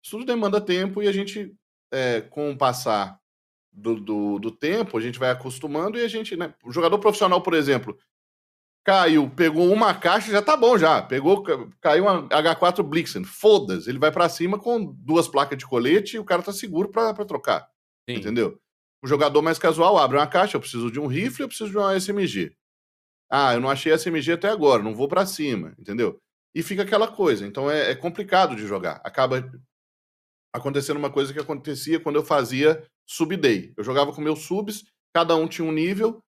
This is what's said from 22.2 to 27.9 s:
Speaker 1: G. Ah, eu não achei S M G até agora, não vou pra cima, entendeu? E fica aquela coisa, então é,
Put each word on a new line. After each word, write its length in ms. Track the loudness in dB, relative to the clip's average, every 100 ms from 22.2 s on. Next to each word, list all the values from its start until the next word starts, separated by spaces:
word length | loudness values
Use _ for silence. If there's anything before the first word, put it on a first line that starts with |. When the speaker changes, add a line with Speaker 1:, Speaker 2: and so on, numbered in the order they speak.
| -2
Speaker 1:
G. 280 | -4 -8 _ _ _ _ _ _ _ _
Ah, 240 | 0 2
eu 60 | 2
não 100 | 0
achei 200 | -2 2
S 140 | 2 2
M 140 | -4
G 120 | -2
até 160 | -2 0
agora, 340 | 2 4 4
não 120 | 0
vou 140 | -4 -2
pra 160 | 0
cima, 500 | -2 -4 -4 -4 -6 -16
entendeu? 400 | -10 -2 -2 -4 _ _ _
E 80 | -10
fica 200 | -6 -4
aquela 260 | 0 0 0
coisa, 380 | 0 0 0 -4
então 240 | -6 -2
é, 220 | 0 0